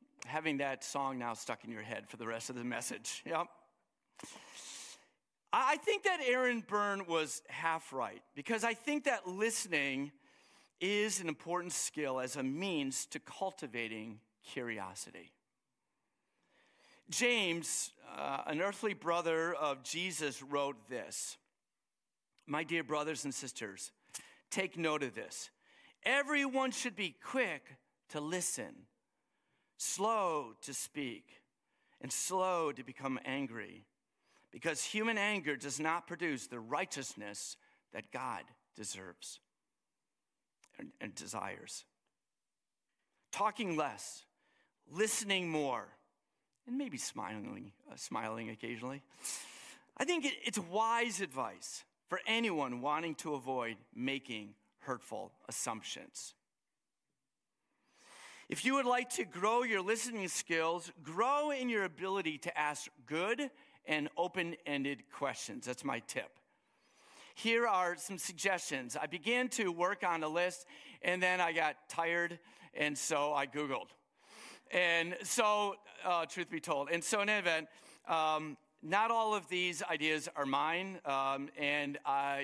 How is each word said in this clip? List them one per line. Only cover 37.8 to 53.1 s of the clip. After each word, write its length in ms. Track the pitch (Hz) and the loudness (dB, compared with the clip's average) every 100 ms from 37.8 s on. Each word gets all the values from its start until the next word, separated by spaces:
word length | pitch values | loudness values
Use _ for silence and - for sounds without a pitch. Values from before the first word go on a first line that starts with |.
| _ | _
that 200 | 101 110 | -12 -10
God 320 | 127 127 101 - - _ | -6 -6 -6 -8 -18 _
deserves 680 | - 104 95 95 85 - - _ _ _ _ _ _ _ _ _ _ _ _ - - | -12 -10 -8 -12 -12 -14 -14 _ _ _ _ _ _ _ _ _ _ _ _ -20 -16
and, 140 | - - | -16 -10
and 140 | 107 | -12
desires." 720 | - - 107 98 98 - - - _ _ _ _ _ _ _ _ _ _ _ _ _ - | -10 -8 -6 -6 -8 -10 -12 -14 _ _ _ _ _ _ _ _ _ _ _ _ _ -10
Talking 440 | - 208 202 202 156 | 0 0 0 0 2
less, 480 | 143 104 - - - _ _ _ _ _ - | 0 -2 -10 -12 -18 _ _ _ _ _ -8
listening 600 | 156 214 - 208 190 175 | 0 2 2 2 2 2
more, 380 | 156 143 117 98 - _ _ _ _ _ _ - | 2 2 0 -4 -14 _ _ _ _ _ _ -6
and 120 | 254 | -4
maybe 180 | 269 165 | -4 -4
smiling, 760 | - - 98 107 101 101 101 - 294 | -6 -6 -6 -6 -6 -10 -12 -16 -18
uh, 60 | - | -12
smiling 540 | - 117 113 113 113 | -6 -4 -2 -4 -6
occasionally. 520 | 110 117 117 123 139 - - - - - - - - _ - | -8 -8 -6 -6 -8 -12 -10 -6 -6 -8 -14 -16 -18 _ -4
I 60 | |
think 200 | 277 349 | 0 2
it, 100 | 269 - | 0 -2
it's 140 | 247 214 | -2 -2
wise 640 | 165 196 226 233 240 185 | -2 2 4 4 2 0
advice 640 | 185 131 113 90 - - - _ - | -4 -2 -4 -4 -10 -12 -14 _ -6
for 120 | 185 - | -2 2
anyone 540 | 226 233 165 135 123 | 4 4 2 0 0
wanting 360 | 139 151 165 | 0 0 0